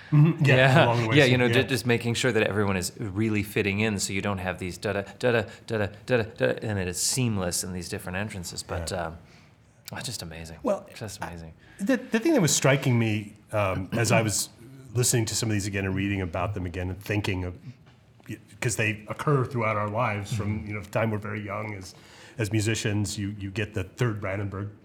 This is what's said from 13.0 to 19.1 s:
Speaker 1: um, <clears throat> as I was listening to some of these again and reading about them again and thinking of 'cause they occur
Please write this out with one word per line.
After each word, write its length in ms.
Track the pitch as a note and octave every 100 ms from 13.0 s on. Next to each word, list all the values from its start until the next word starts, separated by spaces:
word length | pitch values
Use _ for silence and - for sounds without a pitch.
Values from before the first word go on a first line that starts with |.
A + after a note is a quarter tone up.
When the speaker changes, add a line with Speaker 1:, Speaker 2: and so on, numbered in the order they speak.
| A2+ G#2+ G2+ - -
Speaker 1:
um, 360 | G#2+ F#2+ F#2 F#2
<clears throat> 60 | A#2
as 140 | A2
I 80 | A2+
was 300 | A2 F#2+ - - - - -
listening 300 | A2+ A#2+ B2
to 100 | G#2+
some 140 | - A2
of 60 |
these 120 | G#2 G2+
again 200 | G2 F#2+
and 80 | F#2+
reading 240 | G2+ G2
about 320 | F2+ F#2 F2+
them 120 | G2 F2+
again 240 | F2+ F#2
and 100 | F2+
thinking 420 | - G#2+ G#2+ F#2
of 100 | F2+ F2 B2+ - - - _ - - G#2 - -
'cause 120 | B2 -
they 280 | A2 G#2
occur 360 | -